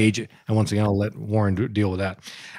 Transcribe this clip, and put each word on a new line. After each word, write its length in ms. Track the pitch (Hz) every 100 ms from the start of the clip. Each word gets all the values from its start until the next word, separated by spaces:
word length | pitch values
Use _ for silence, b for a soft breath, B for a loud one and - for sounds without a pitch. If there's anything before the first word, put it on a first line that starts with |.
| 110
Page. 40 | 107 113 b -
And 80 |
once 160 | 110 107
again, 140 | 104
I'll 120 | 107 101
let 180 | 104 -
Warren 380 | 107 107 104
do, 120 | 95 113
deal 240 | 104 101
with 100 | 92
that. 180 | 95 92 B B B